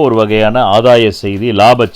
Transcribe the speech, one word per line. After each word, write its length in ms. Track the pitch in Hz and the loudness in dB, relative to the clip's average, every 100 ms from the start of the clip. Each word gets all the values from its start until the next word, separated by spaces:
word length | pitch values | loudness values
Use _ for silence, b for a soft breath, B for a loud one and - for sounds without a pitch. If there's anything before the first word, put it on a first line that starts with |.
| 143 | 0
ஒரு 100 | 113 | 0
வகையான 460 | 107 107 107 123 110 104 | 0 0 0 0 0 2
ஆதாய 340 | 120 120 110 | 2 2 2
செய்தி, 380 | 90 101 98 117 | -2 -8 -6 -4
லாப 340 | 101 110 123 110 | 0 2 2 -2